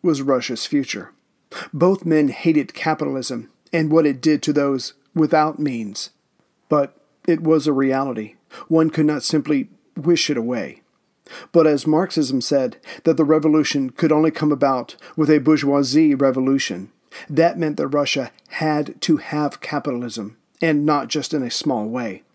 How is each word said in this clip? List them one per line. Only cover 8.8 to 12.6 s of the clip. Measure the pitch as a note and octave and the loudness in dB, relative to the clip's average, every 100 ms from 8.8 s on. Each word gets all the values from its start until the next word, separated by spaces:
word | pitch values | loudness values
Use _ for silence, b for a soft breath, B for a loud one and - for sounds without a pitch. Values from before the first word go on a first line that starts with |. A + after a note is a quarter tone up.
| D#3+ | 2
could | D#3+ D3+ | 2 0
not | D3 | 0
simply | - D#3 C3+ C#3+ A#2+ _ _ - | -2 -2 0 -2 -2 _ _ -6
wish | D3+ E3 - | 0 0 0
it | C3 | -2
away. | A#2 A#2+ E2 - _ _ _ _ - B B | -2 -4 -8 -12 _ _ _ _ -20 B B
But | E3+ D#3 | 4 6
as | C#3+ D#3 | 4 2
Marxism | D#3 F#3+ - C3 C3 | 0 0 -2 0 -2
said | - C#3 | 0 0